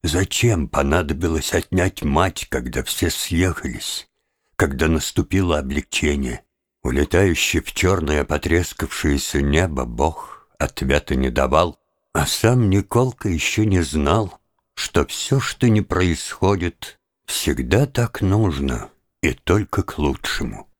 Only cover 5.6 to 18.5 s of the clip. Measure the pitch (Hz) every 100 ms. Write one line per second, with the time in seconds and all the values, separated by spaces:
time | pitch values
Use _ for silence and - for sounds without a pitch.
5.6 | 67 71 - - 76 71 64 58 _ _
6.6 | _ _ 65 67 73 85 98 78 - 80
7.6 | - - 92 87 76 76 71 76 80 85
8.6 | 87 - - - 78 71 - 71 69 76
9.6 | 90 67 60 58 78 78 - - _ _
10.6 | - - 65 73 - 65 65 62 67 76
11.6 | 87 - _ _ _ - 135 - 110 123
12.6 | 107 98 101 117 131 - 104 82 - -
13.6 | 107 92 80 76 71 101 98 - _ _
14.6 | _ - - - 71 - - 135 - -
15.6 | 123 107 - 90 90 82 - - 95 98
16.6 | 87 - - - _ _ - - - 65
17.6 | 64 101 139 131 120 - 98 104 104